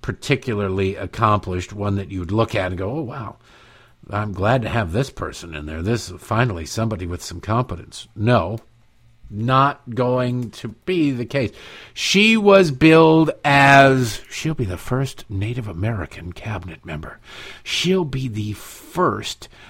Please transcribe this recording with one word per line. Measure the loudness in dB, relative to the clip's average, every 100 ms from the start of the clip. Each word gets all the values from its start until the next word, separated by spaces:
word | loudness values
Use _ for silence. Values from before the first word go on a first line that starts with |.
particularly | -10 -8 -2 -2 0 -2 -2 0 -2 -2
accomplished, | -8 -2 2 2 0 -6 -6
one | -6 -4 -2
that | -4
you | -8
would | -2
look | 0 0
at | 0 -4
and | -4
go, | -6 -6
"Oh, |
wow, | -8 -10 -12 -16 _ _ -20 _ _ _ -8
I'm | -6 -4
glad | -2 0 0
to | 0
have | -4 -2
this | -2 -4
person | -6 -10 -10 -12 -12
in | -10
there. | -6
This | -2 -4 -4
is | -14
finally | -4 0 0 -2 -6
somebody | -4 -4 -4 -6
with | -8
some | -10 -12
competence." | -4 -2 -2 -8 -12 -18 -18
No, | -4 2 2 0 -6 -12 _ _ _ _ _ -14
not | -6 0 2 2 0 -8 -2
going | 0 0 -2 -4 -6
to | -10 -14
be | -10 -4 0 0
the | -2 -4
case. | -2 -4 -6 -18 -20 -18
She | -8 0 4 6 6
was | 6 6 6
billed | 4 6 8 8 6 4 0 2
as, | 6 8 10 8 6 0 -4 -12
she'll | -8 -6
be | -4 -4
the | -6
first | -4 -2 -4 -8 -8
Native | -4 -4 -4 -8
American | -4 -4 -4 -8 -12 -14
cabinet | -12 -10 -10 -10 -14
member. | -12 -12 -12 -16 -20 -18 -18 -16
She'll | -8 -2 0 0
be | 0 -4 -6
the | -6 -6
first | -8 -14 -20 -10 -2 0 0 -6 -12 -16 -20 -20